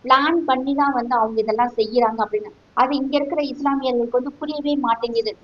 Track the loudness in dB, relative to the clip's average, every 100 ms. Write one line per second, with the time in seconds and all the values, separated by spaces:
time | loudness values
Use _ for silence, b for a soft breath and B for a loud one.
0 | 4 4 4 0 0 0 0 0 2 0
1 | 0 0 0 0 -2 0 0 0 0 2
2 | 2 0 -2 -4 -6 -16 _ 0 0 0
3 | 0 0 0 -2 -4 -2 0 0 0 0
4 | 0 0 -2 -8 -8 -4 -2 0 0 -2
5 | 0 -2 -2 -8